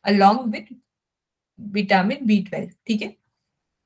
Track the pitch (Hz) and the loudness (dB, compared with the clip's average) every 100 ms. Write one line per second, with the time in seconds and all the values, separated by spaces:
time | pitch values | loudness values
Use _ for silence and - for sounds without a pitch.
0 | 202 202 196 233 247 - - - _ _ | 0 4 4 4 -2 -8 -12 -20 _ _
1 | _ _ _ _ _ - 214 202 190 190 | _ _ _ _ _ -18 -8 -6 0 2
2 | 190 277 240 208 180 - 190 - - 214 | 2 -2 0 0 0 -8 -10 -12 -6 -6
3 | - - _ _ _ _ _ _ | -6 -14 _ _ _ _ _ _